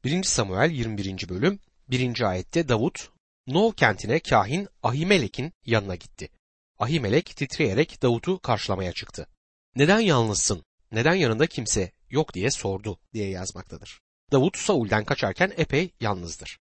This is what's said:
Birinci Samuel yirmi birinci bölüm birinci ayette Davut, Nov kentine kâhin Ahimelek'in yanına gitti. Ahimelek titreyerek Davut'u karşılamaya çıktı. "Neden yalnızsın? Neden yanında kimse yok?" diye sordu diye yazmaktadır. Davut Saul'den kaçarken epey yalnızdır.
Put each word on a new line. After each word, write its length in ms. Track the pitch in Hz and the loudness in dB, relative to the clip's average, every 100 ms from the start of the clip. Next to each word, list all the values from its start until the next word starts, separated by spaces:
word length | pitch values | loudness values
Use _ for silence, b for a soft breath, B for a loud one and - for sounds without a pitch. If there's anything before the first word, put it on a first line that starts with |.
Birinci 240 | 120 180 190 | -2 -2 0
Samuel 420 | - 101 92 156 | 0 0 2 0
yirmi 280 | 147 113 104 | 0 -4 -4
birinci 300 | 95 95 87 | -4 -6 -6
bölüm 320 | 92 147 202 _ _ - | 0 0 -2 _ _ -4
birinci 380 | 127 127 117 107 | -2 -2 0 -2
ayette 420 | 92 - 165 151 | -2 -2 -2 2
Davut, 400 | 113 143 - - _ _ _ - | 2 2 -4 -18 _ _ _ -2
Nov 260 | 151 226 | 2 2
kentine 480 | - 120 101 104 151 | 4 2 2 -2 -2
kâhin 480 | - 123 98 165 196 _ | 2 2 2 -4 -6 _
Ahimelek'in 720 | 117 131 175 196 107 - 143 _ - | -2 -2 2 2 2 -6 -8 _ -2
yanına 280 | 113 98 | -2 0
gitti. 340 | 90 - - 95 _ _ _ _ _ | -10 -10 -16 -18 _ _ _ _ _
Ahimelek 580 | 110 160 107 131 - - | -2 0 2 0 0 -8
titreyerek 680 | 139 - 127 101 165 - | -8 0 0 2 0 0
Davut'u 360 | 127 117 - 185 | 0 2 -2 -4
karşılamaya 540 | - 110 - 95 90 | -2 -2 -2 -4 -4
çıktı. 340 | - - - 73 _ _ _ _ 127 | -8 -12 -14 -16 _ _ _ _ 0
"Neden 240 | 151 214 | 4 4
yalnızsın? 640 | 214 135 113 98 - 92 - _ _ | 4 4 2 0 -2 -4 -6 _ _
Neden 220 | 110 135 | 0 2
yanında 320 | 190 135 110 165 | 4 2 2 0
kimse 460 | - 110 107 90 _ _ | 0 -2 -2 -2 _ _
yok?" 240 | 131 156 | -2 -2
diye 160 | 90 113 | -2 -2
sordu 480 | - 101 95 - 90 _ | -2 -4 -4 -6 -10 _
diye 180 | 110 98 | -6 -6
yazmaktadır. 680 | 92 92 92 - 78 87 - _ _ _ | -6 -10 -12 -18 -18 -20 -20 _ _ _
Davut 240 | 139 135 - | 4 4 0
Saul'den 480 | - 170 107 107 | 0 2 2 0
kaçarken 480 | 104 143 107 - 185 - | 0 -2 -2 0 0 0
epey 340 | - 135 180 _ | 0 0 -2 _
yalnızdır. 580 | 110 95 85 - - - | -4 -4 -8 -12 -16 -18